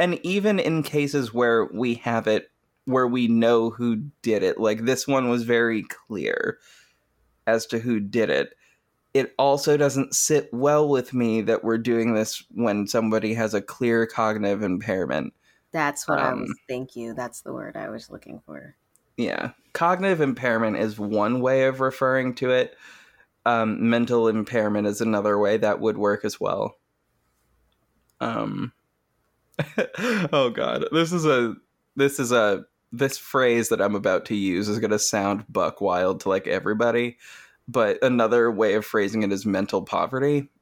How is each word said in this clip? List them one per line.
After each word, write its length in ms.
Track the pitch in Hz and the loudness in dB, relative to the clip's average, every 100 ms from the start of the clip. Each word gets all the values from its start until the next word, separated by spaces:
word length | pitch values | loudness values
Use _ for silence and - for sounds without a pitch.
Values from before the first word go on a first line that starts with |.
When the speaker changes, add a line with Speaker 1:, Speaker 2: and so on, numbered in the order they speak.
Speaker 1:
and 180 | 180 175 | 0 0
even 340 | 175 196 202 196 | -2 0 2 2
in 240 | - 160 | 0 0
cases 500 | 147 147 143 143 120 | 0 0 0 0 -2
where 340 | 117 120 117 101 | 0 4 4 2
we 280 | 101 123 117 | 0 -2 -2
have 300 | - 117 107 | -2 0 2
it, 240 | 110 - _ _ _ - | 0 -2 _ _ _ -2
where 200 | 131 127 | 2 2
we 220 | 123 120 | 2 2
know 420 | 117 113 117 117 | 4 4 4 2
who 260 | 113 120 110 143 - | -2 -2 -2 -4 -6
did 200 | 120 104 | 0 2
it, 160 | 92 - | 2 2
like, 280 | 110 110 117 | 0 0 0
this 200 | 135 - | -2 0
one 220 | 135 127 | 0 2
was 160 | 120 | 0
very 400 | 117 120 117 113 | 2 2 2 0
clear 760 | - - - 104 57 - - - _ - _ _ _ _ _ _ - | -4 -12 -10 -6 -2 -2 -2 -6 _ -20 _ _ _ _ _ _ 0
as 200 | 113 - | 0 0
to 120 | 117 | -4
who 220 | 120 113 | -2 -2
did 300 | 101 117 107 | 0 0 2
it. 240 | 69 69 - _ _ _ _ _ | 2 -2 -8 _ _ _ _ _
It 220 | 135 123 - | -2 0 0
also 380 | 139 139 147 147 | 2 2 2 2
doesn't 380 | 143 131 131 | 2 0 -2
sit 340 | - - 151 - | -2 2 0 0
well 360 | 120 139 151 151 | -2 2 2 4
with 240 | 139 123 | 0 0
me 280 | 127 117 110 | -2 0 0
that 220 | 104 113 | 0 0
we're 140 | 110 113 | 0 -2
doing 360 | 117 117 113 | 0 0 2
this 300 | 110 110 - - | 0 -2 -6 -10
when 340 | - 117 101 98 | -4 0 0 -2
somebody 480 | 120 110 110 107 | 0 0 0 0
has 200 | 113 110 | -2 -2
a 60 | 101 | -2
clear 460 | - - 120 117 113 | -6 -2 0 2 0
cognitive 560 | - 110 107 101 101 | 0 -2 0 -2 0
impairment. 720 | 104 92 113 95 80 71 - - _ _ _ | -2 -2 -2 -2 -2 -2 -4 -10 _ _ _
Speaker 2:
That's 340 | 165 147 143 - | -4 -4 -4 -4
what 140 | 147 | -2
I 100 | 151 | 0
Speaker 1:
Um, 120 | 120 | -2
Speaker 2:
was, 120 | - - - | -6 -10 -10
thank 260 | 127 131 | -10 -10
you. 180 | 120 117 | -12 -12
That's 300 | 113 123 - | -10 -10 -12
the 100 | - | -14
word 240 | 131 104 - | -12 -12 -12
I 140 | - | -12
was 180 | 113 - | -12 -14
looking 320 | - - - - | -18 -18 -20 -18
for. 300 | 73 143 - _ _ _ - | -20 -20 -20 _ _ _ -6
Speaker 1:
Yeah. 340 | 120 50 120 - _ | -4 -4 -6 -10 _
Cognitive 480 | - 170 180 196 175 | -2 0 2 0 0
impairment 560 | 143 120 123 113 113 107 | 0 0 0 0 0 0
is 200 | 110 107 | -2 -4
one 420 | 104 107 104 127 | -4 0 0 0
way 240 | 127 135 | 2 2
of 160 | 131 131 | 2 2
referring 540 | 131 131 131 131 127 120 | -2 0 0 0 0 -2
to 140 | 131 | 0
it. 260 | 127 127 - - - _ _ _ _ | 2 0 -6 -20 -20 _ _ _ _
Um, 460 | 120 117 110 107 117 | 0 0 0 0 2
mental 380 | 117 117 120 113 | 2 2 2 2
impairment 580 | 110 104 120 107 104 104 | 2 0 0 0 0 0
is 140 | 101 | -2
another 380 | 113 107 104 101 | 0 0 2 2
way 180 | 101 110 | 2 2
that 240 | 107 104 | 2 0
would 180 | 110 104 | 0 0
work 260 | 101 101 | 0 0
as 140 | 107 - | -4 -4
well. 400 | 101 101 107 - _ _ _ _ _ _ _ _ _ _ _ _ _ - | -4 -2 -4 -8 _ _ _ _ _ _ _ _ _ _ _ _ _ -8
Um, 520 | 117 113 110 95 120 - _ _ _ _ _ _ _ - | -6 -4 -6 -6 -8 -10 _ _ _ _ _ _ _ -8
<laughs> 400 | 156 - 190 - 226 214 165 | -6 -4 -4 -4 -4 -2 0
oh 180 | 151 127 | 0 0
God, 300 | 113 62 62 - | 0 -2 -2 -2
this 200 | 156 165 | 0 0
is 140 | 175 156 | 0 2
a, 280 | 131 120 - _ _ _ - | 2 2 -2 _ _ _ 0
this 240 | 139 139 | 0 0
is 100 | 123 | 2
a, 320 | 120 107 98 - _ _ | 4 4 2 -4 _ _
this 260 | 120 135 - | -4 -2 -4
phrase 520 | - 135 127 117 110 | -4 2 4 4 2
that 100 | 107 | 0
I'm 160 | 101 104 | 0 0
about 300 | 101 92 - | 0 0 -2
to 100 | 107 | -2
use 320 | 98 90 104 | 0 0 -2
is 100 | 107 | -2
gonna 200 | 107 107 | 0 0
sound 480 | - 107 98 104 113 | 0 0 0 -2 -4
buck 320 | - 82 - | -2 -2 -2
wild 400 | 101 90 92 92 | -2 0 0 -2
to, 80 | - | 0
like, 180 | 95 - | -2 0
everybody, 680 | 92 104 107 117 117 120 - - - - _ - | -2 -2 0 0 0 -2 -6 -20 -20 -20 _ -6
but 360 | 123 196 - | 0 2 2
another 480 | 131 123 113 120 117 | 2 2 2 4 2
way 240 | 104 110 | 2 2
of 100 | 107 | 2
phrasing 380 | 104 110 101 110 | 0 -2 0 0
it 100 | 101 | -2
is 140 | 98 110 | -2 0
mental 360 | 95 101 98 | -2 0 -4
poverty, 680 | 95 87 85 131 139 147 139 _ | -2 -2 -2 -2 0 0 -4 _